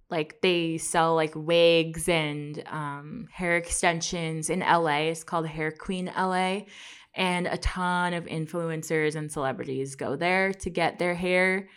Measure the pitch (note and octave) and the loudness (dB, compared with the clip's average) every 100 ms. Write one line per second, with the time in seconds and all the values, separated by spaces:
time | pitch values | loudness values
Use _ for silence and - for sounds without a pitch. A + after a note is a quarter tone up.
0 | - E3+ D#3 - F#3 F3 E3 D#3+ - E3+ | -6 -4 -4 0 2 4 0 -2 0 2
1 | E3 E3 D#3 D#3+ D#3 E3+ E3+ E3 E3 D#3+ | 4 4 2 -2 2 6 8 6 4 -2
2 | D#3 E3 D3+ D3 D3 D3 - D#3 D3 C#3+ | 0 2 0 -4 -8 -10 -8 -6 -6 -8
3 | D3 C#3+ D#3+ - F3+ E3+ E3+ - F3+ E3 | -12 -12 -12 -6 0 0 0 0 2 2
4 | - F3 D#3+ D#3+ D3+ F3+ - E3+ D#3+ D3 | -2 -4 -4 -4 -2 0 4 4 4 2
5 | D#3 E3 - E3+ D#3+ D#3 D#3 D#3 - F#3 | 0 -2 -4 -4 -2 -4 -4 -6 -6 -4
6 | F3+ - F#3 F#3 F#3 G3 G3+ - - - | -4 -2 0 2 0 -2 -6 -20 -20 -20
7 | - - F#3 F3+ F3 E3+ - F#3 F3+ F3+ | -14 -2 0 0 -2 -2 -2 -2 0 0
8 | F3 F3 - D#3+ D#3 E3+ E3 D#3+ D#3 D#3+ | 0 -2 -4 -6 -4 -4 -4 -4 -2 2
9 | D3+ D#3 D3+ D3+ C3+ - C#3+ C3 C#3 C#3 | 2 0 -6 -2 -2 -2 -4 -4 -6 -6
10 | A#2 C#3+ E3+ F#3 F#3+ F#3+ F#3 E3+ D#3+ - | -4 0 2 2 0 -2 -4 0 -2 0
11 | F3 F3 F3+ F3+ F#3 F#3+ G3 | -2 0 2 4 4 0 -4